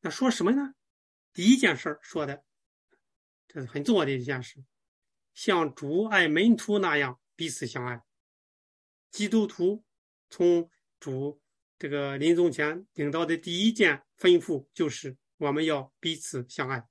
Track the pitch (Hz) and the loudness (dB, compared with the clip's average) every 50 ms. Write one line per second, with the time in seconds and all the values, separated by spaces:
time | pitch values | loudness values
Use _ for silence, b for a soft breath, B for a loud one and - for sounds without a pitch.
0 | _ 175 151 - 262 262 233 - 170 185 247 277 285 269 - _ _ _ _ _ | _ -8 -4 0 2 2 2 2 2 2 2 2 0 -4 -10 _ _ _ _ _
1 | _ _ _ _ _ _ _ - 175 208 254 254 262 202 156 135 - 165 147 - | _ _ _ _ _ _ _ 0 6 6 6 6 6 0 0 0 -4 -8 -10 -10
2 | _ - - 165 151 139 - - _ _ _ _ _ _ _ _ _ _ _ _ | _ -10 -6 -6 -6 -6 -8 -12 _ _ _ _ _ _ _ _ _ _ _ _
3 | _ _ _ _ _ _ _ _ _ _ _ 156 135 123 - 143 143 - 233 196 | _ _ _ _ _ _ _ _ _ _ _ -12 -12 -8 -8 -6 0 2 2 2
4 | 156 139 139 127 123 123 139 127 123 - - 139 135 _ _ _ _ _ _ _ | 2 2 -2 -4 -4 -6 -6 -6 -6 -12 -16 -20 -20 _ _ _ _ _ _ _
5 | _ _ _ _ _ _ _ - - - 196 175 160 147 127 - - 139 151 180 | _ _ _ _ _ _ _ -8 -2 0 2 2 2 -2 -4 -8 -8 -4 -2 -2
6 | 214 220 214 196 175 160 151 160 196 233 233 226 - - 208 208 190 175 147 147 | -2 2 2 2 2 4 2 4 6 4 4 4 2 -2 0 0 2 2 0 0
7 | 143 131 123 _ _ _ _ _ 165 160 127 - - 120 - 135 123 123 123 117 | 0 -2 -4 _ _ _ _ _ -10 -8 -8 -8 -10 -8 -8 -8 -8 -8 -8 -10
8 | _ _ _ _ _ _ _ _ _ _ _ _ _ _ _ _ _ _ _ _ | _ _ _ _ _ _ _ _ _ _ _ _ _ _ _ _ _ _ _ _
9 | _ _ - - 208 202 202 226 208 202 - - 175 185 208 214 _ _ _ _ | _ _ -8 -6 -4 0 2 2 2 0 -2 -2 0 0 0 -2 _ _ _ _
10 | _ _ _ _ _ _ - - 180 175 175 170 170 170 _ _ _ _ _ _ | _ _ _ _ _ _ -4 2 4 4 4 4 0 _ _ _ _ _ _ _
11 | - 143 131 131 139 143 147 _ _ _ _ _ _ _ _ _ - 147 139 147 | -10 -8 -6 -6 -6 -6 -8 _ _ _ _ _ _ _ _ _ -10 -6 -4 -4
12 | 143 139 139 135 143 160 170 170 175 170 131 - 151 151 160 175 196 _ _ - | -4 -4 -4 -2 2 2 4 4 4 0 2 0 -2 -4 -4 -6 -12 _ _ -6
13 | 147 147 143 165 170 156 165 165 - - 170 175 202 226 226 220 208 170 143 139 | -6 -4 -2 -2 -2 -2 -4 -6 -4 -6 -4 0 2 0 2 4 2 2 2 0
14 | _ _ _ _ - 180 180 170 170 - 165 135 - _ _ - 170 151 131 - | _ _ _ _ 4 6 6 6 4 0 -6 -6 -6 _ _ -4 -4 -4 -4 -8
15 | - 139 131 _ _ _ _ _ 156 147 143 147 160 160 156 139 131 131 _ _ | -12 -12 -14 _ _ _ _ _ -4 -2 -2 0 0 0 -2 -2 -4 -10 _ _
16 | - 165 160 151 - - - 139 123 127 - - 143 127 135 123 117 _ | -6 -6 -6 -6 -10 -10 -8 -10 -10 _ -8 -8 -6 -6 -6 -8 -8 _